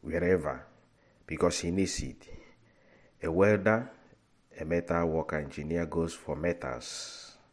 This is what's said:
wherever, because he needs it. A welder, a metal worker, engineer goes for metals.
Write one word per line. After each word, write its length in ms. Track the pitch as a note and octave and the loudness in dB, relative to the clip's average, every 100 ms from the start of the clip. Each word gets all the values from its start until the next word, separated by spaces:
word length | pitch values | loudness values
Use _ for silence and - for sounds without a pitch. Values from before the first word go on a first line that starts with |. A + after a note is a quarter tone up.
wherever, 640 | B1+ E2+ F2 F#2 D2 C2+ - - _ _ _ _ | -4 -2 2 2 2 -8 -12 -20 _ _ _ _
because 360 | - D#2+ F2 - | -10 2 2 2
he 100 | F2 | 0
needs 320 | F#2 F#2 - | 0 0 0
it. 240 | C2+ - - - - _ _ _ _ _ _ _ | -6 -10 -18 -18 -20 _ _ _ _ _ _ _
A 80 | E2 | -2
welder, 580 | E2 G2 G#2 G2 A2 B2+ - - - _ _ _ - | 6 6 6 4 2 0 -14 -20 -20 _ _ _ -10
a 60 | |
metal 420 | D#2+ E2+ E2+ E2+ E2+ | 0 0 2 0 2
worker, 300 | D#2+ D#2 D#2 | 0 -2 -4
engineer 500 | D2+ D2+ D2+ E2+ E2 | -6 -8 -4 -2 -2
goes 260 | E2+ E2 | -2 -2
for 220 | - - | -4 -8
metals. 1000 | D2 E2+ F2 C2 B1 - - - - - - _ | -4 -2 -2 -6 -8 -10 -12 -12 -14 -18 -20 _